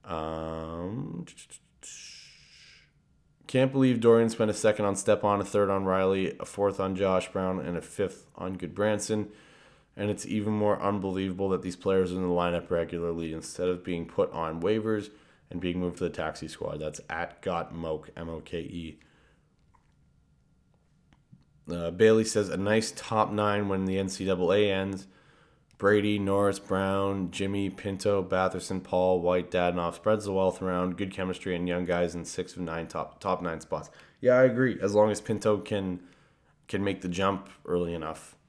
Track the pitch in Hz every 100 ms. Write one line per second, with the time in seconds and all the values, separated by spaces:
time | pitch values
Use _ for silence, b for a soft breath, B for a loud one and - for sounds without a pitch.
0 | - 82 80 80 80 80 80 82 90 117
1 | 151 170 170 - - - _ _ - B
2 | B B B B B B B B B _
3 | _ _ _ _ - 131 131 135 131 117
4 | 117 117 113 113 107 104 110 104 104 98
5 | - 104 104 101 98 104 98 98 98 95
6 | 95 95 92 - - - 101 92 95 95
7 | 98 92 90 98 92 92 71 87 - -
8 | 92 - - - 92 95 87 - 104 104
9 | - 107 104 B B B B B B -
10 | 104 95 - 110 104 107 104 101 98 98
11 | 95 92 95 92 98 92 92 87 98 95
12 | 90 90 90 87 87 87 85 85 82 85
13 | 85 82 82 80 78 - 90 87 90 85
14 | 82 - 95 - 80 82 87 110 107 107
15 | 92 B B B B 90 90 87 90 85
16 | 87 - 78 - 80 - - 76 76 76
17 | - 82 85 - 98 87 82 82 82 78
18 | - - 82 80 80 85 82 85 80 76
19 | b b b b b _ _ _ _ _
20 | _ _ _ _ _ _ _ _ _ _
21 | _ _ _ - _ _ - 85 85 87
22 | 110 110 110 110 98 90 101 110 110 -
23 | - 110 107 104 104 104 101 95 95 95
24 | 95 95 95 92 87 98 104 95 98 98
25 | - b b b b b b _ 98 104
26 | 104 104 98 98 101 95 - 95 95 98
27 | 98 98 90 - 98 101 98 - 101 98
28 | 104 101 92 92 92 90 - 95 - 92
29 | 92 92 85 90 87 90 87 90 85 85
30 | 107 110 101 95 92 90 92 90 90 87
31 | 101 95 92 87 98 87 90 87 87 87
32 | 87 85 82 - 87 - 85 82 82 82
33 | - - 98 92 87 80 - 76 - B
34 | B B 120 127 131 117 127 92 98 104
35 | 107 101 - 104 110 104 95 104 95 90
36 | b b b b b b - 101 98 90
37 | 92 87 98 95 - - - 87 87 85
38 | 78 78 - -